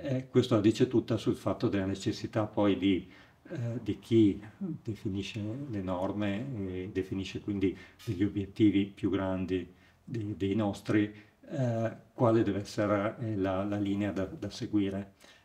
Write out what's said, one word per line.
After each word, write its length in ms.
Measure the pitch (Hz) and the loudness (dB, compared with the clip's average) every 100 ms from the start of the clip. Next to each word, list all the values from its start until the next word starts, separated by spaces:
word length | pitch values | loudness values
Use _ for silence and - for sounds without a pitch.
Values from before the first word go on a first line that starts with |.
E 280 | 156 131 131 | -4 -4 2
questo 260 | 127 120 113 | 2 4 4
la 60 | |
dice 260 | 101 107 123 | 4 4 4
tutta 300 | 117 - 113 | 2 2 -2
sul 180 | - 110 | 0 -2
fatto 320 | - 95 117 | -2 -2 0
della 180 | 98 95 | 0 -2
necessità 600 | 95 - - - 113 104 | -2 -4 -4 -4 -2 -2
poi 320 | - 101 90 | 2 2 4
di, 340 | 98 90 - - - _ - | 2 2 -2 -18 -20 _ -12
eh, 300 | 165 117 117 | -8 -6 -6
di 160 | - 90 | -6 -6
chi 420 | - 113 104 92 - - | 2 6 6 4 -8 -10
definisce 840 | 190 - - 101 110 98 95 110 104 127 143 | -8 -6 -8 -8 -4 -4 -6 -6 -6 -6 -8
le 120 | 104 | -6
norme 1040 | 92 90 95 101 104 98 139 120 95 92 92 | -4 -2 -2 -2 -2 -2 -6 -6 -6 -6 -4
e 40 | |
definisce 480 | 98 92 95 92 - | -4 -4 -4 -6 -8
quindi 360 | - 101 95 - - _ - | -6 0 0 -2 -14 _ -8
degli 180 | 90 | 0
obiettivi 640 | 101 101 95 - 107 98 98 | 0 0 -6 4 4 6 0
più 240 | - 104 | -2 -2
grandi 640 | 95 95 92 90 92 85 - _ _ | 0 0 -2 -2 -4 -4 -16 _ _
dei, 360 | - 120 104 104 | -10 -6 -6 -4
dei 180 | 98 101 | -2 0
nostri, 580 | 104 98 - 107 104 - - _ - | 0 -2 0 2 2 -2 -20 _ -10
eh, 420 | 135 127 113 113 101 - | -2 0 0 -2 -4 -16
quale 300 | - 120 113 | 2 6 6
deve 180 | 101 98 | 4 0
essere, 560 | 101 - 104 104 104 - | -4 -2 2 2 0 -2
eh, 160 | 113 104 | -4 0
la, 300 | 95 95 104 | 0 0 -2
la 100 | 101 | -2
linea 380 | 98 98 104 | 0 0 0
da, 100 | 95 | -2
da 260 | 92 82 101 | -4 -6 -10
seguire. 640 | - 107 107 98 95 101 _ - - | -8 -2 0 0 -2 -8 _ -20 -20